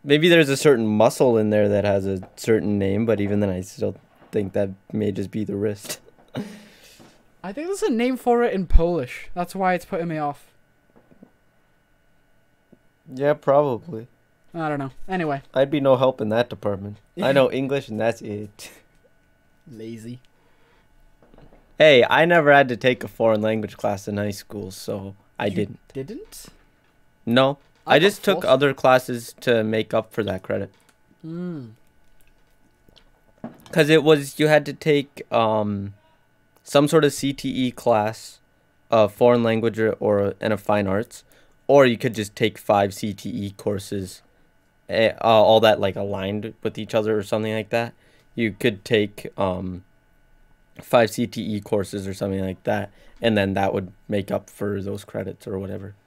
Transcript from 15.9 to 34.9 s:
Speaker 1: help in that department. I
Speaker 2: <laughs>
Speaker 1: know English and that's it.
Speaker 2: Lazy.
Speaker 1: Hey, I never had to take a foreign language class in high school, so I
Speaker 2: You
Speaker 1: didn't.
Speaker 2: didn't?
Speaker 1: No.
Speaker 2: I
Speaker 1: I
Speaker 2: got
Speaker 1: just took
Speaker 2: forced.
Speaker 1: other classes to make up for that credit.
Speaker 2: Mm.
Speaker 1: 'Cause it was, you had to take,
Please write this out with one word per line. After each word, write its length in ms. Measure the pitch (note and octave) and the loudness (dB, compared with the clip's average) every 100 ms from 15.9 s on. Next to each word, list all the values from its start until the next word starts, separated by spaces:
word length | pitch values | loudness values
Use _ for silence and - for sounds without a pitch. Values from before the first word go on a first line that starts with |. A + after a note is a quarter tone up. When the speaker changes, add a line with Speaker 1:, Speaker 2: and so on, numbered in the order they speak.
| B2 | 4
Speaker 1:
help 240 | C3 B2+ | 4 0
in 100 | G#2+ | -2
that 200 | A2 A#2+ | 0 -2
department. 460 | G#2 G#2 G2 G2+ G#2 _ - | -4 -6 -6 -10 -16 _ -4
I 100 | B2+ | 0
Speaker 2:
<laughs> 0 | |
Speaker 1:
know 200 | C#3 B2+ | 2 2
English 360 | C3 C3+ C#3 C3+ | 0 -4 -6 -6
and 120 | A2 | -4
that's 220 | A2+ A2+ | -4 -4
it. 500 | A#2 G#2 G#2 - - - _ _ _ _ _ _ _ _ - | -10 -10 -12 -18 -20 -20 _ _ _ _ _ _ _ _ -20
Speaker 2:
Lazy. 480 | A2+ A2+ A2+ A2+ B2 _ _ _ _ _ _ _ _ _ _ _ - - - _ - | -18 -16 -14 -16 -18 _ _ _ _ _ _ _ _ _ _ _ -20 -20 -20 _ 4
Speaker 1:
Hey, 260 | D#3 C3 A2 | 6 8 6
I 140 | C3 | 4
never 280 | E3+ F3 D3 | 4 4 6
had 160 | C#3+ C3+ | 6 4
to 60 | A#2 | 0
take 280 | B2+ B2+ | 0 -2
a 40 | G#2+ | -8
foreign 320 | - A2+ G#2+ | 0 0 2
language 360 | A2 A2 G#2+ - | 0 -2 -6 -6
class 320 | G#2+ G2+ - | -6 -4 -6
in 80 | G#2 | -6
high 140 | G#2 | -6
school, 400 | G2+ - G#2+ G2 | -8 -12 -14 -12
so 420 | G2 - G#2+ G2 G2 _ - | -12 -10 -10 -10 -18 _ -6
I 80 | A2 | -4
Speaker 2:
You 80 | |
Speaker 1:
didn't. 240 | G2+ G#2 - _ | -4 -6 -10 _
Speaker 2:
didn't? 520 | C3+ C3 C4 A4 - - _ _ _ _ _ _ _ | -14 -14 -16 -18 -20 -20 _ _ _ _ _ _ _
Speaker 1:
No. 340 | - A#2+ C3+ C#3+ _ _ | 0 2 2 0 _ _
Speaker 2:
I 120 | - C3+ | 2 4
Speaker 1:
I 20 | |
Speaker 2:
got 60 | F#3+ | 4
Speaker 1:
just 160 | G#3 | 2
took 140 | - F#3 | -2 0
Speaker 2:
forced. 40 | - | 2
Speaker 1:
other 240 | C3 C#3+ | 4 4
classes 600 | C3+ C3 B2+ - A#2+ A#2+ - | 2 4 4 2 -10 -10 -8
to 240 | - A#2 | 0 0
make 280 | A2 A2 G#2+ | 0 -2 -2
up 200 | A2+ - | -4 -2
for 100 | - | -6
that 220 | G#2 F#2 | -6 -6
credit. 260 | - G2+ G2 _ _ _ _ _ D#3+ | -6 -6 -6 _ _ _ _ _ -14
Speaker 2:
Mm. 440 | E3 F3+ D#3+ A#2 A2 _ _ _ - _ _ _ _ _ _ _ _ _ _ _ _ - - - | -10 -10 -10 -14 -20 _ _ _ -20 _ _ _ _ _ _ _ _ _ _ _ _ -20 -18 -6
Speaker 1:
'Cause 180 | E3+ D3+ | 0 4
it 140 | D#3+ | 4
was, 340 | C#3+ D#3 C#3 - | 6 4 2 -2
you 80 | D3+ | 2
had 180 | D3+ C#3+ | 2 -2
to 60 | |
take, 540 | C#3 D#3+ | -6 0